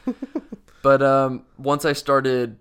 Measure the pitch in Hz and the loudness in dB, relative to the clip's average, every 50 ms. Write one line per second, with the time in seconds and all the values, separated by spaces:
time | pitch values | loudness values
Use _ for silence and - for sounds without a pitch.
0 | - 254 254 - 277 - - 311 - - 220 - _ _ _ _ - 139 139 135 | -10 -10 -10 -8 -12 -12 -12 -12 -12 -12 -18 -20 _ _ _ _ 2 2 4 4
1 | 139 135 135 135 135 131 127 123 - _ _ - 135 139 147 143 165 156 143 143 | 4 2 2 2 2 0 -2 -6 -10 _ _ -8 -4 -2 -2 0 0 -2 -2 -2
2 | - - 139 135 131 131 127 123 120 117 107 - | -2 0 0 2 2 0 0 0 -2 -4 -6 -12